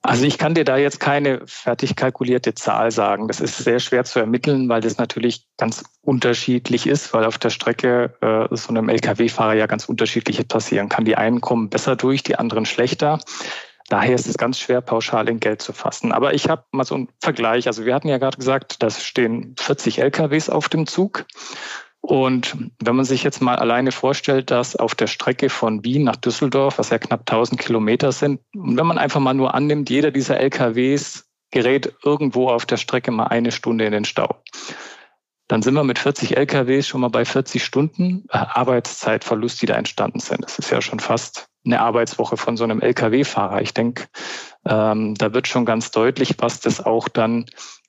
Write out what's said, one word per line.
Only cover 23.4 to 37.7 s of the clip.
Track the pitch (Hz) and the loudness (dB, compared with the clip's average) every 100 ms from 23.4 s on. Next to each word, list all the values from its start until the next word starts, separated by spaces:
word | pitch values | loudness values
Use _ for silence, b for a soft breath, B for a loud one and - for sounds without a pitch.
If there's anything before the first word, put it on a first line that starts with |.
mal | 127 123 | 0 2
alleine | 117 123 131 | 2 2 2
vorstellt, | - 131 139 - 135 131 | 0 0 0 2 0 2
dass | 123 127 - | 0 0 0
auf | 117 - | -2 0
der | 110 | -2
Strecke | - - 123 135 | 0 -2 0 0
von | - 113 110 | 0 0 0
Wien | 113 139 | 0 2
nach | 135 101 | 2 2
Düsseldorf, | 127 - 139 131 139 - | -2 0 2 2 2 0
was | 113 | 0
ja | 113 | -2
knapp | - 117 - | 0 -4 0
tausend | 113 117 123 | 0 2 0
Kilometer | - 117 107 120 139 | 0 0 2 2 2
sind, | 120 143 135 - 208 | 2 0 -2 -6 -6
und | 180 123 | -2 2
wenn | 165 | 2
man | 165 | 2
einfach | 139 156 | 0 2
mal | 131 | 2
nur | 135 131 - | 2 2 2
annimmt, | 147 147 127 | 2 0 0
jeder | 127 151 | 2 2
dieser | 135 127 135 | 2 2 2
L | 135 | 2
K | - 120 117 | 2 0 2
Ws | 127 143 - - - _ _ | 2 2 -2 -12 -20 _ _
gerät | 135 120 139 - - | 0 2 2 0 -2
irgendwo | 143 147 143 127 127 | 0 2 2 2 2
auf | 117 - | 2 0
der | 113 | -4
Strecke | - 127 123 | -2 -2 0
mal | 110 117 | -2 0
eine | 120 117 | 2 0
Stunde | - 127 113 110 | -2 -2 0 2
in | |
den | 107 104 | 0 -2
Stau, | - - - - B B B B B B B _ _ - | -2 -2 -4 -12 B B B B B B B _ _ -4
dann | 113 | 0
sind | 110 | 2
wir | 143 | 2
mit | 139 117 | 2 0
vierzig | 143 135 110 - | -2 -2 0 0
L | 143 | 2
K | 147 127 | 2 2
Ws | 135 135 | 2 0
schon | 131 | -2
mal | 123 | 0
bei | 117 117 | 0 0
vierzig | 139 131 123 | -2 -2 -4
Stunden, | - | -2